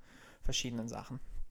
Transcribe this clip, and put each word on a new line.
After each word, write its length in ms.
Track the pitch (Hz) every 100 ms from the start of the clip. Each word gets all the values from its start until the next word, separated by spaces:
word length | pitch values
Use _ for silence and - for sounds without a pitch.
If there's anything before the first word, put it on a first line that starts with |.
| - - - -
verschiedenen 460 | - 131 127 117 113
Sachen. 300 | 113 - 131 - - -